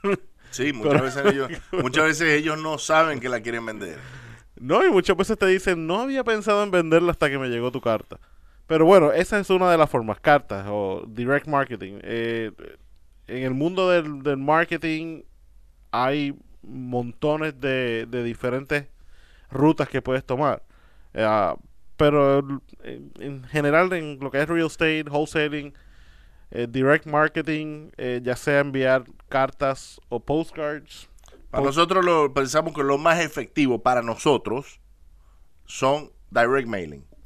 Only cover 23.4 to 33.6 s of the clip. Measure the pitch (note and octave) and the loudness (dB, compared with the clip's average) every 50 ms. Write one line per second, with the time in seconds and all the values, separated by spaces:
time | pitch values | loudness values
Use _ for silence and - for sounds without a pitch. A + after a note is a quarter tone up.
23.4 | B2+ B2 D3+ D3+ D3 C#3+ D3 E3 F#3 F#3 F#3 E3+ D#3 D3+ C#3+ C3 C#3 C3+ B2+ C#3 | -12 -6 -4 -2 0 2 4 4 4 2 0 -4 -6 -8 -10 -10 -8 -4 -2 -2
24.4 | D3+ D#3 E3+ E3 E3 D#3 - - E3 D#3 D#3 D#3 D3+ D3 C#3+ D3 D#3 D3+ - D#3+ | -2 0 0 0 0 -2 -2 -2 0 0 0 -2 -4 -4 -4 -4 -2 -2 -2 -2
25.4 | D3+ D3+ D3 D3+ C#3+ C#3+ - - - - - - - - - - - - - - | -2 -2 -4 -8 -10 -12 -16 -20 -20 -20 -20 -20 -20 -20 -20 -20 -20 -20 -20 -20
26.4 | - - - A2 A#2+ A#2 A#2 C3 C3 C3+ D3 D#3 - D#3 D3 D3 D#3 D#3 - E3 | -20 -12 -8 -8 -6 -4 -2 0 2 4 4 2 2 0 0 2 2 2 0 -2
27.4 | D3+ D#3+ D#3 D#3 D#3 D3+ D3+ D3+ D3+ - - - - B2+ B2 B2 B2 B2 B2+ - | -6 -4 -4 -6 -6 -8 -12 -14 -16 -18 -14 -10 -6 -6 -6 -4 -4 -4 -4 -4
28.4 | - D3+ C#3+ C#3+ C#3+ C#3+ C3+ C3+ C3 C3 C3 C3 A#2+ - - - - - - C3+ | -2 0 2 2 0 0 0 0 2 2 2 2 0 -4 -16 -20 -10 -4 -2 -2
29.4 | C3+ C3 - - C#3 C3+ C3+ - - - - - - - A#2+ A#2 - - C#3+ D#3+ | 0 -2 -2 -4 -4 -4 -4 -4 -8 -18 -20 -20 -12 -8 -8 -6 -4 -2 -2 -2
30.4 | E3 D#3+ - D#3+ D3+ D3 D3+ D3 - - - - - - - - - - - - | -2 -4 -8 -10 -8 -8 -8 -10 -12 -18 -20 -20 -20 -20 -20 -20 -20 -20 -20 -20
31.4 | - - - C3+ C#3 C#3 C#3 D#3+ E3+ E3+ F#3+ F#3+ F3 F3 E3+ D#3+ D3 C#3 C3 C#3 | -16 -8 -4 -2 -2 0 2 2 2 4 4 2 4 4 4 4 4 2 2 0
32.4 | C3+ B2+ B2+ D#3 D#3+ E3 - D3+ C#3 C#3 C#3 C#3+ D#3 E3+ E3 F3 E3 D3+ - D3+ | 0 0 2 0 0 0 -2 -2 0 2 2 2 4 4 4 4 2 -2 -4 -6
33.4 | B2 - - D#3+ | -10 -4 0 0